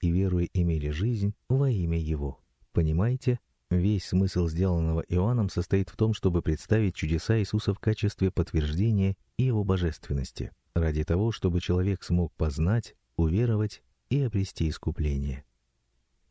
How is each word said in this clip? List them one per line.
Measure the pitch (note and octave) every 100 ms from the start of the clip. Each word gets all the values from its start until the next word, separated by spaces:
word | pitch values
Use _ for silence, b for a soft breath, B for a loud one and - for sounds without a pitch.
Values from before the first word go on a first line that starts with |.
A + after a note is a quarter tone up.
и, | F2
веруя, | E2+ F#2+ F2+ F2
имели | F2+ F2 D#2+ D2
жизнь | D2+ G#2+ A#2 G2+ G2+ -
во | C3 C#3
имя | A2 E2+ E2
Его». | D#2 D2+ C#2+ - _ _ _
Понимаете? | - D#2+ D#2 G#2+ B2+ - A#2+ _ _ -
Весь | F2+ F#2 G#2 -
смысл | F2+ F#2+ - E2+
сделанного | D#2+ F#2+ F2 E2 D#2+
Иоанном | - F2+ G2 B2 G2
состоит | - F2 G2 G2
в | -
том, | A2 G#2+
чтобы | F#2+ F2
представить | E2 D#2 - G#2+ G#2 -
чудеса | D#2 D#2+ - A2+
Иисуса | G2+ G#2+ - G2
в |
качестве | - A2 G#2 - F#2+
подтверждения | - E2+ E2 D2 D#2 A2 G#2 G2 F#2+ _ -
Его | C3 A2+
божественности, | G2 F#2+ F2 D#2 - C#2 C2 - A#1 - _
ради | - E2 D2+
того, | D#2 E2+ A2
чтобы | A2 F#2+ F2
человек | - F2+ F#2 F#2+
смог | - F2 E2+
познать, | - D#2+ D2 D#2+ A2+ - - _ -
уверовать | E2 F2 A#2+ A2 G#2+ - _ _ -
и | C#3
обрести | C3 G2 F#2+ - D#2+
искупление. | D#2 - - D2+ C#2 C#2 C2+ - _ _ _ _ _ _ _ -